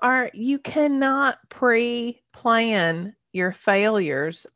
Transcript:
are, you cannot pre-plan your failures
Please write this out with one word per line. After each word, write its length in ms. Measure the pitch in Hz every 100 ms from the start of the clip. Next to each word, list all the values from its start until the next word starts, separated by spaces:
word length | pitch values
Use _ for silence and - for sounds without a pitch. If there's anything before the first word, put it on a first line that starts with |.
are, 280 | 247 254 240
you 240 | - 240 277
cannot 800 | - 311 294 277 269 269 269 - _
pre-plan 1700 | - 247 226 240 240 233 233 _ - 240 226 226 208 165 165 190 - _
your 200 | 185 180
failures 920 | 180 - 196 214 214 165 135 156 170 -